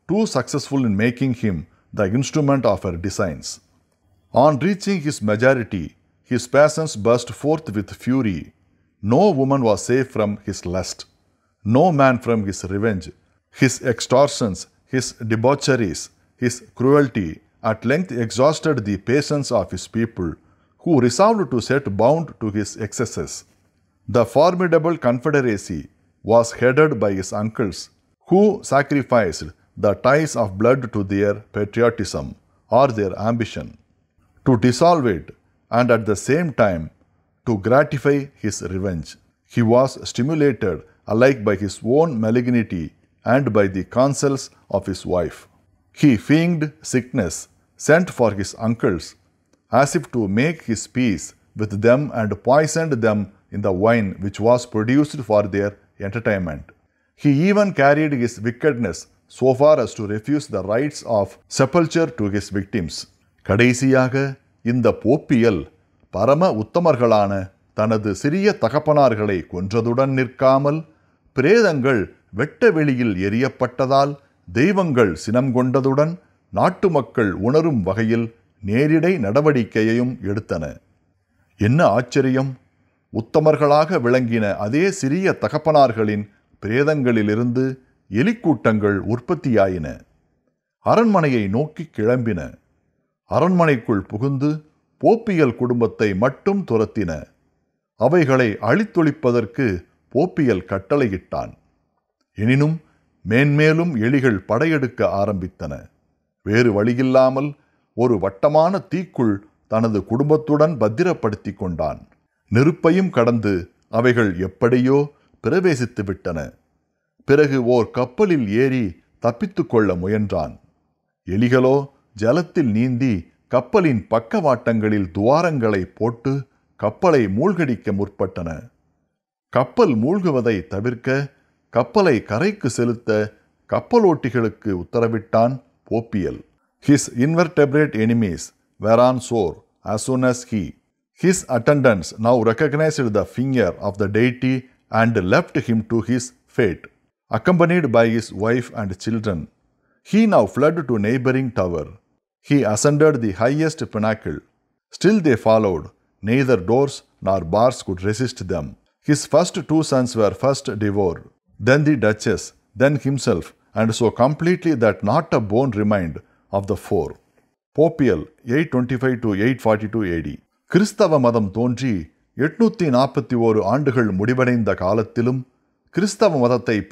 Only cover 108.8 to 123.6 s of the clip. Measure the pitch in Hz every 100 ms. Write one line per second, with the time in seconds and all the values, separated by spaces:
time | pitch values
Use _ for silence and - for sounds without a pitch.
108.8 | - 170 180 - 117 98 - _ - 110
109.8 | 117 104 92 120 147 156 147 147 156 139
110.8 | 123 113 180 160 113 104 104 95 92 80
111.8 | 78 - - _ _ _ - 113 147 151
112.8 | 165 175 185 131 117 120 107 92 82 _
113.8 | _ 110 123 117 104 87 92 - 120 123
114.8 | 127 139 147 _ _ _ 117 170 185 131
115.8 | 120 - 98 92 92 80 71 - _ _
116.8 | _ _ _ _ - 143 147 135 120 123
117.8 | 107 123 127 - 208 160 104 107 135 127
118.8 | 101 - _ _ 117 113 110 - 110 117
119.8 | 101 87 92 107 104 92 76 - _ _
120.8 | _ _ _ _ - 95 120 127 127 139
121.8 | 139 _ _ 98 110 151 165 180 131 107
122.8 | 127 120 135 95 - _ _ 127